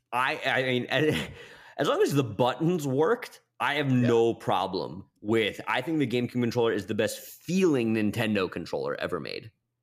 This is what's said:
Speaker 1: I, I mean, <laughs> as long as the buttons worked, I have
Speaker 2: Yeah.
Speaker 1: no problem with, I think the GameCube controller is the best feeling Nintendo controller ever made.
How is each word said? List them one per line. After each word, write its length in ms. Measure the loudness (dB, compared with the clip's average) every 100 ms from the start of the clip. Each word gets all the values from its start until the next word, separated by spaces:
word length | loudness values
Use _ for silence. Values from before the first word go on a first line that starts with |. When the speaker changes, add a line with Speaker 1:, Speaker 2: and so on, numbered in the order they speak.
| _
Speaker 1:
I, 280 | -2 0 0
I 180 | 0 0
mean, 240 | 2 0 0
<laughs> 880 | 2 2 0 -4 -12 -20 -20 -18 -4
as 80 | -2
long 140 | 2
as 100 | 2
the 100 | 2
buttons 640 | 0 2 0 2 0 0 0
worked, 540 | 2 2 2 -4 -18 _ _
I 140 | -2
have 160 | 0 2
Speaker 2:
Yeah. 180 | 4 4
Speaker 1:
no 260 | 6 4
problem 720 | 2 -2 0 0 -2 -6 -10 -16 _
with, 400 | 0 2 2 -2 -2
I 140 | -2
think 160 | 0 -2
the 80 | 0
GameCube 240 | 0 -2 -2
controller 300 | 0 2 0
is 140 | 0 -2
the 80 |
best 260 | -2 -2 -4
feeling 760 | -14 -16 -4 2 4 4 2
Nintendo 560 | 0 0 0 0 0 -2
controller 460 | -4 -6 -6 -6 -6
ever 220 | -6 -6
made. 300 | -8 -12 -14 _ _ _